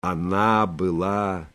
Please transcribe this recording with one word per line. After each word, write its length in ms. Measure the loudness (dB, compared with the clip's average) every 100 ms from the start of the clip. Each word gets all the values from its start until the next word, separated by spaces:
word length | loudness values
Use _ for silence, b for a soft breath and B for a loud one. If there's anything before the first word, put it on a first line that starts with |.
она 640 | -2 -2 0 2 4 4 2
была 800 | 0 -2 0 0 -2 -2 -4 -10